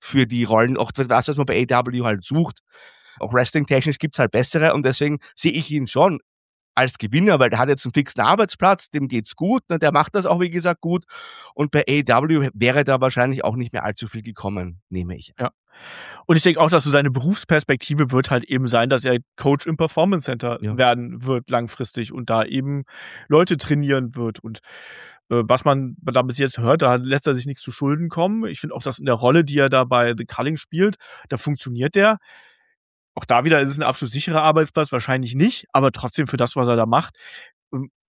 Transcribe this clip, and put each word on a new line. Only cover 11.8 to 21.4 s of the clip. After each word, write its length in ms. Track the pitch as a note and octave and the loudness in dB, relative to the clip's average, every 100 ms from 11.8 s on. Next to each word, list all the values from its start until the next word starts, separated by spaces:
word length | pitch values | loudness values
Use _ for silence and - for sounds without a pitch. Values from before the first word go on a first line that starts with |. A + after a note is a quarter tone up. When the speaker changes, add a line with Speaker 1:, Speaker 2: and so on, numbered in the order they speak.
Speaker 1:
A 100 | C#3+ | 2
E 140 | D3 B2 | 0 2
W 440 | A#2+ D#3 D#3+ C#3 | 2 2 2 0
wäre 300 | G#2 A#2+ C#3 | 0 0 2
da 160 | C#3 C3 | 2 2
wahrscheinlich 420 | C3 A#2+ B2+ C3 | 2 2 0 0
auch 140 | G#2 A#2+ | -4 -4
nicht 160 | A#2 | -6
mehr 100 | A#2+ | -6
allzu 240 | G2+ G#2 A2 | -6 -8 -10
viel 160 | A2+ | -10
gekommen, 580 | A2 G2+ G2 G2+ F2+ F2 _ | -12 -8 -6 -6 -8 -12 _
nehme 280 | F#2 F2+ F2+ | -8 -8 -10
ich 160 | - - | -14 -8
an. 80 | B2+ | -8
Speaker 2:
Ja. 40 | - _ - - - - - - | -8 _ -20 -20 -20 -18 -10 2
Und 100 | D#3+ | 4
ich 80 | |
denke 160 | F3+ D#3+ | 4 4
auch, 100 | E3 | 4
dass 140 | E3+ | 4
so 60 | C#3+ | 4
seine 200 | C#3+ C#3+ | 2 2
Berufsperspektive 1040 | B2+ D3 G#3 - D#3 - C3 - D3 C3 | 0 0 -2 2 0 2 -2 -2 0 2
wird 180 | B2+ C3+ | 2 2
halt 140 | B2 | -2
eben 240 | - C3 B2+ | -2 -2 2
sein, 220 | A#2 B2 | 2 2
dass 140 | C3 | 2
er 140 | B2+ B2 - - | 2 -2 -4 -2
Coach 300 | D3+ C#3+ E3 | 0 0 -2
im 100 | D#3 | -2
Performance 500 | D#3+ - F3+ F3+ C3+ | -2 0 0 0 -4
Center 320 | A#2 A#2+ A#2 | -6 -6 -4
Speaker 1:
Ja. 160 | G#2+ G#2+ | -4 2
Speaker 2:
werden 460 | B2 A#2+ A#2+ A#2 C3 | 2 2 -4 -8 -4
wird 240 | B2 | -4